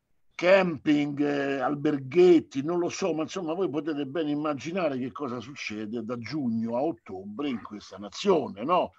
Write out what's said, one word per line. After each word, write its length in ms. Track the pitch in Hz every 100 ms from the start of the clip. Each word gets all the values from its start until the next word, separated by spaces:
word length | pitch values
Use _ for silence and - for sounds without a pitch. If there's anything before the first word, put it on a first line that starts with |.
| _ _ _
camping, 880 | - 170 196 180 156 156 147 147 143
eh, 400 | 143 143 139 139
alberghetti, 1040 | 127 147 151 143 131 165 180 160 - 139
non 160 | 143 175
lo 80 | 170
so, 260 | - 190
ma 80 | 156
insomma 320 | 156 196 160
voi 160 | 170 180
potete 360 | 143 151 147 135
ben 200 | 156 151
immaginare 720 | 147 151 143 135 185 160 131
che 140 | 127
cosa 260 | - 143 123
succede 640 | 113 147 - 107 107 117
da 140 | 113 123
giugno 580 | 113 151 127 113 117 117
a 60 |
ottobre 680 | 156 - - 95 101 107 147
in 140 | 117
questa 360 | 92 104 - 95
nazione, 680 | 101 - 202 170 107 95
no? 260 | 131 175 123